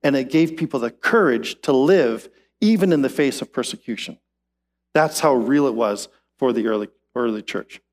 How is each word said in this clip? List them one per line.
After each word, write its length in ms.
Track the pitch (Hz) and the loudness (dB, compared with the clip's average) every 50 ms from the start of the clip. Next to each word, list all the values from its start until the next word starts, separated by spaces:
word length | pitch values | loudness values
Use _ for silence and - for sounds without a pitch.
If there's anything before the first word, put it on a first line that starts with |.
| - | 0
and 120 | 147 139 | 2 0
it 160 | 139 127 131 | 0 -2 0
gave 260 | - 160 165 160 160 | 2 2 2 2 0
people 220 | - 165 - - 131 | -6 -6 -4 -4 -4
the 120 | 117 117 | -4 -6
courage 680 | - _ - - - 233 196 147 120 117 - - - _ | -8 _ -2 2 2 4 4 2 2 0 -2 -6 -12 _
to 100 | - - | -2 0
live 560 | 139 131 135 151 196 185 143 117 113 110 - - _ _ _ _ _ _ | 2 4 4 4 4 4 4 0 -2 -4 -10 -16 _ _ _ _ _ _
even 320 | - 208 226 196 190 190 | 2 2 4 4 4 2
in 120 | 170 147 135 | 2 2 0
the 60 | 131 | 0
face 320 | - - 147 135 120 - | 0 0 0 0 -2 -4
of 120 | 127 - _ | -10 -8 _
persecution. 640 | - 117 - - - _ - 113 - - - - _ _ _ _ _ _ _ _ _ _ _ _ _ _ _ _ | -8 -6 -6 -10 -12 _ -10 -10 -10 -10 -14 -16 _ _ _ _ _ _ _ _ _ _ _ _ _ _ _ _
That's 240 | 156 156 156 - - | 0 0 0 -2 0
how 160 | - 156 135 | 2 2 2
real 320 | 123 110 113 139 147 143 | 2 2 2 2 2 2
it 80 | 135 110 | 0 0
was 340 | 113 117 107 104 101 - - _ _ _ _ _ _ | 0 -2 -2 -2 -4 -8 -16 _ _ _ _ _ _
for 120 | 135 127 | -2 0
the 140 | 117 113 107 | 0 0 0
early, 240 | 113 110 107 104 - _ _ _ _ _ | 0 -2 -2 -4 -8 _ _ _ _ _
early 280 | 123 123 117 110 107 104 | -4 -4 -2 -4 -6 -8
church. 380 | - - 101 98 _ - - _ _ | -8 -10 -10 -10 _ -20 -20 _ _